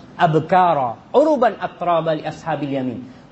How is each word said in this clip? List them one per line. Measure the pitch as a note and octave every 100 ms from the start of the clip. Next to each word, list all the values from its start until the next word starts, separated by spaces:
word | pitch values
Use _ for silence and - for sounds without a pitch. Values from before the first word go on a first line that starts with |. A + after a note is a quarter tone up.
| - -
abkara, | E3+ D#3 D#3 F#3 F3 D3 B2 A2+ - A#3+
uruban | D#4 C#4+ A#3 F#3+
atraba | F3+ - F3 E3 D#3+ D3+
li | D3+
ashabil | - E3 C#3+ C#3+ C3+
yamin." | B2+ A2 - - -